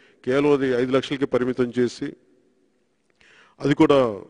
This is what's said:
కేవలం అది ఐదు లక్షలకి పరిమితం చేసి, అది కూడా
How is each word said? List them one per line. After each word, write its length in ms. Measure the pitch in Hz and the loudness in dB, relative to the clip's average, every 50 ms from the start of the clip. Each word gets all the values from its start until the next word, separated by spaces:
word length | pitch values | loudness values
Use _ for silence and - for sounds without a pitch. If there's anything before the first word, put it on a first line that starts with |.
| _ _ _ _ - | _ _ _ _ -6
కేవలం 280 | 123 127 143 143 147 | -2 -2 0 2 2
అది 160 | 143 135 135 131 123 120 | 2 2 2 0 0 0
ఐదు 100 | 131 127 | 0 0
లక్షలకి 340 | 131 135 127 - 147 131 135 | 0 -2 -2 -2 -6 -4 -4
పరిమితం 460 | - - 123 123 127 123 - 127 120 117 123 | -2 -2 -2 -2 -2 -2 -2 -2 -2 0 -2
చేసి, 340 | 123 113 - - 143 147 - _ _ _ _ _ _ _ _ _ _ _ _ _ _ _ _ _ _ _ _ _ _ _ _ _ _ _ _ - | -2 -2 -2 -8 -12 -12 -12 _ _ _ _ _ _ _ _ _ _ _ _ _ _ _ _ _ _ _ _ _ _ _ _ _ _ _ _ -4
అది 140 | 135 139 147 | -2 0 2
కూడా 480 | - 160 147 143 135 127 117 104 95 - | 4 4 4 6 4 2 0 -2 -6 -12